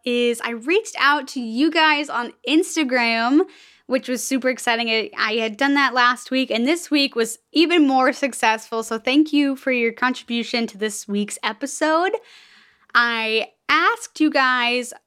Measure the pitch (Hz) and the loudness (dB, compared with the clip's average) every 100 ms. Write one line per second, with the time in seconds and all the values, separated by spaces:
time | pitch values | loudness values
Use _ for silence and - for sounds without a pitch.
0 | 254 240 240 233 233 233 247 392 440 - | -4 0 0 -2 -6 -6 0 -2 -2 0
1 | 277 294 269 269 233 226 311 330 311 294 | 2 2 -4 -8 -6 0 0 4 2 2
2 | 294 233 240 - 247 311 359 320 269 254 | -2 -6 -8 -8 0 0 0 -2 0 0
3 | 233 226 233 294 370 - - _ - 247 | 0 0 2 2 2 -6 -20 _ -4 -4
4 | - 254 - 269 254 247 - 233 233 226 | -2 -6 -2 -2 0 -2 -2 0 0 -2
5 | - - 220 226 220 208 277 277 269 247 | -4 -4 -2 0 -2 0 0 2 2 2
6 | 240 254 - 262 254 220 247 330 - 294 | 2 0 -4 -2 0 0 0 0 0 0
7 | 277 233 226 - _ 294 330 349 277 262 | 0 0 -4 -6 _ 2 4 4 4 4
8 | 254 247 269 - 226 220 - 226 220 226 | 2 0 -4 0 0 0 -4 -6 -4 -4
9 | 247 277 302 294 277 262 269 247 233 226 | 2 2 4 2 0 -2 -2 0 -2 0
10 | 254 254 - 233 220 240 233 190 214 208 | -2 -2 -6 -6 -2 -4 -4 -4 -6 -6
11 | - 202 208 - 220 220 269 - 311 320 | -6 -4 -4 -4 -6 -4 -8 -2 0 2
12 | 370 440 - - - - _ _ _ 233 | 0 -4 -10 -20 -20 -20 _ _ _ 0
13 | 240 233 220 220 - _ - 302 370 453 | 2 -2 -2 -2 -4 _ 0 2 2 0
14 | - - 311 277 262 247 240 247 233 - | -8 -2 0 2 2 2 0 -2 -4 -14